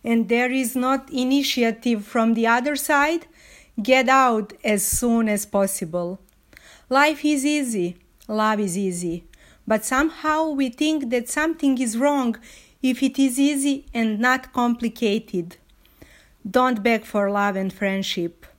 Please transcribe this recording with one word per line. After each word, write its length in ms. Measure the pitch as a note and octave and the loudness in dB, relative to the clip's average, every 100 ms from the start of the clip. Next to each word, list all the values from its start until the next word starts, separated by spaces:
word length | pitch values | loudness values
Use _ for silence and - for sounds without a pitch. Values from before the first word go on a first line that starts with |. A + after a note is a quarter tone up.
and 260 | A#3 A#3 F#3+ | 2 0 2
there 220 | A#3+ B3 | 0 0
is 240 | C4 B3 | -2 -2
not 340 | B3+ B3+ C4+ C4+ | -2 0 -2 -4
initiative 920 | C4 B3+ C#4 C4+ - A#3 A3+ B3 A3 | -4 0 2 0 0 0 0 -2 -2
from 300 | G3+ A#3+ A3+ | -2 0 0
the 140 | A3+ A3+ | 2 2
other 260 | A#3+ C4 | 2 0
side, 540 | C#4+ - C#4+ D4 E4+ - _ - - - - | -4 0 2 2 0 -6 _ -20 -20 -12 -6
get 280 | G#3 B3+ B3 | 2 4 6
out 440 | C4+ B3+ A3 G3+ - | 4 4 2 -4 -6
as 200 | A3+ G#3 | -2 0
soon 440 | - - A#3+ A#3 A3 | 0 -2 2 2 2
as 180 | G#3 - | -2 -2
possible. 720 | G3+ G3 - E3 F3 F3 F#3+ _ _ _ - - - _ | 0 0 -2 -6 -4 -6 -8 _ _ _ -20 -20 -20 _
Life 360 | C4+ D4+ D4 | 2 2 2
is 220 | D4 D4 C#4+ | 0 0 0
easy. 500 | D4 B3+ A3 F3 F3+ _ _ - | 0 -2 -2 -4 -6 _ _ -6
Love 320 | G#3+ G#3+ G#3+ | 0 0 0
is 180 | G3+ F3+ | -2 -2
easy. 460 | F#3+ F3 F3 E3+ - - - _ - | -2 -2 -6 -6 -12 -20 -20 _ -2
But 160 | G#3+ | -2
somehow 640 | - C4 D#4 - D#4 D#4 D#4+ | 0 0 0 -2 -2 0 0
we 200 | C#4 C4 | -2 -4
think 400 | - D4+ D#4 B3 | -2 -2 -2 -2
that 180 | A#3+ A#3 | -4 -4
something 500 | D4+ D#4+ E4 C#4+ B3+ | -2 -2 0 0 0
is 180 | B3 A3+ | -2 0
wrong 380 | C#4 C#4+ A#3+ A3+ - - - _ | 0 2 -2 -4 -12 -20 -20 _
if 220 | C4 B3 | -2 0
it 160 | C4+ C4+ | -2 2
is 180 | C4+ A#3+ | 0 2
easy 480 | C#4 C#4 C#4 C#4 - | 0 2 -2 -2 -6
and 240 | A#3+ A3 G#3 | -4 -2 0
not 340 | B3 B3+ B3+ | 0 0 -2
complicated. 1040 | - A#3+ A#3+ A#3 - A3+ G3+ - F3+ E3+ - _ _ _ _ - - _ _ G3 | -2 0 0 -4 -2 -2 -2 -2 -6 -6 -14 _ _ _ _ -20 -20 _ _ -2
Don't 320 | B3 B3+ A3+ | 2 2 2
beg 220 | A3 A3 | 0 0
for 260 | A3 G#3+ G3+ | -2 -2 0
love 240 | G3+ G3+ | 0 0
and 180 | F#3+ F#3+ | 0 -4
friendship. 720 | F#3 G3 G3 F#3+ - E3+ - - | -4 -4 -4 -4 -4 -6 -8 -20